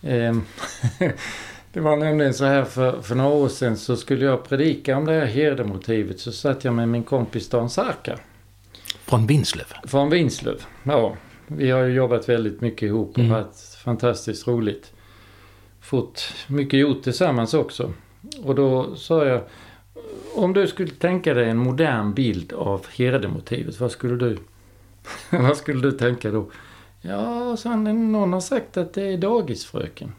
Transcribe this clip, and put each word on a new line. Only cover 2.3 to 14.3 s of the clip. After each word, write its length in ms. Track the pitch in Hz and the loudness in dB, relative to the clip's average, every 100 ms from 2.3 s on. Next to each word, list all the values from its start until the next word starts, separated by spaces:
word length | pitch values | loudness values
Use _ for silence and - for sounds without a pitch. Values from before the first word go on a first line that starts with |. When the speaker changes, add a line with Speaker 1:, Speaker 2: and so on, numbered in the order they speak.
Speaker 1:
så 100 | 127 | 4
här, 200 | 139 139 | 4 4
för, 380 | 127 131 127 123 | 2 2 0 0
för 120 | 95 | -2
några 160 | 123 135 | 2 4
år 140 | 147 139 | 4 2
sedan 280 | 135 123 107 | 2 0 0
så 200 | - 120 | -2 -4
skulle 280 | - 135 | 0 2
jag 240 | 135 127 - | 2 0 0
predika 480 | 135 156 - - 135 | 2 2 0 0 0
om 80 | |
det 80 | 156 | 2
här 140 | 160 135 | 2 2
herdemotivet, 960 | 117 151 131 104 95 104 113 98 92 | 2 2 2 -4 -4 -2 0 0 -6
så 120 | - | -10
satt 320 | 110 147 135 | -4 -2 0
jag 100 | 131 | 0
med 140 | 117 117 | 0 2
min 140 | 120 | 0
kompis 460 | 113 135 110 113 - | 0 -2 -2 -6 -2
Dan 220 | 123 117 | -2 0
Sarka. 480 | - 240 - - - - - - _ _ - - - | -2 -2 -4 -8 -10 -12 -20 -20 _ _ -20 -14 -14
Speaker 2:
Från 220 | - 123 110 | 0 2 4
Vinslöv? 400 | 147 - 82 - - | 4 2 -4 -8 -16
Speaker 1:
Från 260 | - 135 143 | -2 0 4
Vinslöv, 540 | 175 143 - - - - - | 4 2 0 -6 -6 -10 -10
ja. 340 | 135 143 110 - - - - | 0 2 2 -2 -16 -20 -12
Vi 240 | 151 135 | -2 2
har 120 | 127 | 2
ju 120 | 127 | 2
jobbat 340 | 127 127 120 113 | 2 2 0 2
väldigt 320 | 117 110 104 | 0 0 -2
mycket 220 | 120 - | -4 -2
ihop 280 | 104 110 98 | -2 0 0
och 60 | - | 2
Speaker 2:
Mm. 120 | 117 | 4
Speaker 1:
haft 440 | 110 95 - - | 2 -2 -14 -20
fantastiskt 720 | - - 113 123 107 - | -10 -4 0 0 0 -6